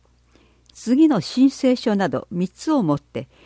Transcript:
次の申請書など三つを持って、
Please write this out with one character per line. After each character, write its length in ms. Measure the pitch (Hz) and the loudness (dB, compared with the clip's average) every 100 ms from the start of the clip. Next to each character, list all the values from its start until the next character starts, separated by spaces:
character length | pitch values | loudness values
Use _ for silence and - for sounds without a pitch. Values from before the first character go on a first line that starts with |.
| _ _ _ _ _ _ _ | _ _ _ _ _ _ _
次 340 | - 220 254 320 | -12 -2 4 4
の 140 | 214 | 2
申 280 | - - 269 | -2 2 2
請 280 | - 262 247 | 2 0 0
書 180 | 233 202 | 0 -2
な 140 | 180 | -2
ど 180 | 131 - | -4 -6
三 200 | 175 180 | -6 -6
つ 240 | - - | -6 -2
を 100 | 294 | 0
持 120 | 165 143 | 0 -2
っ 40 | |
て、 300 | - 117 - _ | -4 -12 -12 _